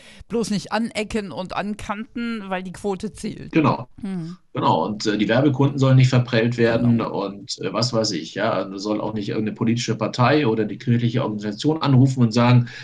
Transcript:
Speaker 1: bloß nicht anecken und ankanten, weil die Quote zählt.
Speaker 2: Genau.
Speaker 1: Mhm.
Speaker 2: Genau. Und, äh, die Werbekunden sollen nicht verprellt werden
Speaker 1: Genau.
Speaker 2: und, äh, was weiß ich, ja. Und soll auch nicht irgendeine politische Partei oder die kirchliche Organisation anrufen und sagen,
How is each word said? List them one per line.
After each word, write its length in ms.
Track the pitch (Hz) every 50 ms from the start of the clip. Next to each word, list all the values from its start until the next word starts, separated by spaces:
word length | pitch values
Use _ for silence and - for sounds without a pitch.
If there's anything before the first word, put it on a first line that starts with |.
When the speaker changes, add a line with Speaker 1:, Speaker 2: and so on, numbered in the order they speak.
| - - - - - -
Speaker 1:
bloß 200 | 185 233 220 -
nicht 220 | 214 190 - -
anecken 600 | - 214 226 220 - - 214 208 - 226 202 190
und 220 | 135 127 185 175 -
ankanten, 920 | - 180 202 208 208 - - 208 202 220 - - 240 233 233 233 220 196 196
weil 160 | 190 185 185
die 80 | 185
Quote 420 | 175 - - 202 196 180 - 214 -
zählt. 380 | - - 214 147 - - -
Speaker 2:
Genau. 360 | - 160 151 117 85 - 123 - - -
Speaker 1:
Mhm. 360 | - 196 190 180 160 165 180 - _ _ -
Speaker 2:
Genau. 320 | 131 160 135 104 82 82
Und, 200 | 98 107 104 113
äh, 120 | 113 104 107
die 100 | 107 98
Werbekunden 500 | 113 117 143 151 127 127 139 139 135 139
sollen 200 | 131 135 131 131
nicht 120 | 127 127
verprellt 480 | - 123 120 - - 113 110 120 120 120
werden 400 | 117 113 117 117 120 120 117 113
Speaker 1:
Genau. 280 | 107 - - 90 101
Speaker 2:
und, 340 | 98 98 101 98 - - -
äh, 120 | - 90
was 220 | 90 104 120 123 117
weiß 180 | 113 110 107
ich, 220 | 98 78 80 - -
ja. 300 | 95 101 113 - 92 95
Und 160 | 98 95 98
soll 200 | 98 107 107 104
auch 140 | - - -
nicht 160 | 110 98 -
irgendeine 260 | - - - - -
politische 400 | - 123 113 117 120 - - 107
Partei 520 | - 107 101 - - 123 123 147 151 151 113
oder 180 | 110 113 107
die 140 | 101 101 -
kirchliche 420 | - - 117 117 117 110 - -
Organisation 600 | - 110 107 104 104 107 101 - - 143 156 160 123
anrufen 400 | 139 135 123 131 139 131 131 120
und 80 | 113
sagen, 360 | 110 120 120 120 123 123 120 120 - -